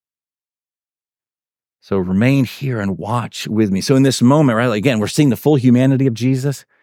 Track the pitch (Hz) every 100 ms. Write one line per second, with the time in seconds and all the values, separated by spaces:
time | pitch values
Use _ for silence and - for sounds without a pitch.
0 | _ _ _ _ _ _ _ _ _ _
1 | _ _ _ _ _ _ _ _ _ 98
2 | 90 95 123 139 120 - 139 113 101 82
3 | 101 120 98 - - 107 104 95 - 131
4 | 135 - 120 151 135 110 123 107 120 110
5 | 104 - 147 107 147 147 127 120 135 135
6 | 135 110 127 131 143 135 _ _